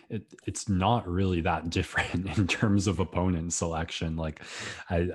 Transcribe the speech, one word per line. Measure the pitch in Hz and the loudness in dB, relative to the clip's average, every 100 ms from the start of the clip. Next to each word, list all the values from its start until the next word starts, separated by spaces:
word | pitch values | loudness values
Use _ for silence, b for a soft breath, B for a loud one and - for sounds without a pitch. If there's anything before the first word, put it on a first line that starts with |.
| B | B
it, | 110 - - - | -10 -10 -14 -10
it's | - - | -6 0
not | 92 95 120 90 | 4 4 4 2
really | 87 95 90 | 2 2 2
that | 85 82 82 | 2 0 0
different | 92 85 - - 87 95 | -2 0 -2 -2 -2 -2
<laughs> | 90 | 0
in | 90 | 2
terms | - 110 101 101 | 2 4 4 2
of | 90 | 0
opponent | 90 90 92 85 85 | 0 0 0 0 -2
selection. | - 85 80 80 - 85 80 | -2 -2 -2 -4 -4 -4 -2
Like, | 80 76 B B B B B | -4 -6 B B B B B
I, | 87 90 | 0 0